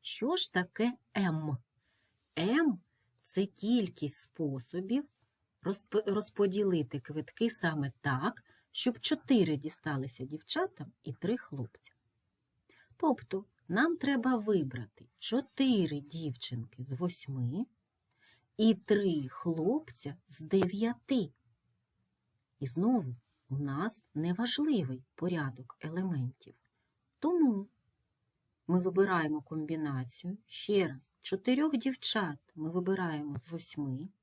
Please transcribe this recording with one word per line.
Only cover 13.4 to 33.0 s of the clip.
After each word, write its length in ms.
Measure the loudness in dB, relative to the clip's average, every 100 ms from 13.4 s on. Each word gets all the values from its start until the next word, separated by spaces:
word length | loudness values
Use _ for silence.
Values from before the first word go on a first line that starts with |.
| -6 _ -4
нам 260 | 2 2 2
треба 400 | 0 2 2 0
вибрати 680 | 2 2 2 -4 -12 _ -20 _
чотири 840 | -2 -2 -2 0 4 4 2 -2
дівчинки 840 | -8 -8 -6 -6 -6 -8 -8 -12
з 80 | -10
восьми 760 | -4 -4 -4 -8 -4 -2 -2 -6 _ _ _ _ _ _ _ _ 2
і 180 | 4
три 540 | 4 2 4 4 0 -2
хлопця 880 | -4 -2 0 2 0 -2 -10 -10 -12 _
з 120 | -12
дев'яти. 920 | 2 2 4 2 -2 -2 0 0 0 _ _ _ _ _ _ _ _ _ _ _ _ _
І 80 | -4
знову 500 | 0 4 2 0 -8 _ _ _
у 100 | -4
нас 460 | -2 -2 -2 -4 _
неважливий 880 | -2 0 0 0 0 2 2 0 -4 -10
порядок 640 | -4 -2 0 -2 -6 -16 -12
елементів. 760 | -6 -4 -2 0 -2 -6 -20 -20 _ _ _ _ _ _
Тому 500 | 0 4 4 4 -4 _ _ _ _ _ _ _ _ _ 2
ми 140 | 2
вибираємо 640 | 4 4 4 4 2 -2
комбінацію. 960 | -4 -6 -2 -2 0 -2 -4 -8 -8 -8 _
Ще 420 | -12 0 2 2
раз, 280 | -2 -16 _
чотирьох 560 | -6 -2 2 2 4 2
дівчат 640 | 0 -2 -2 0 -2 -6 _
ми 160 | -8 -4
вибираємо 680 | -2 0 0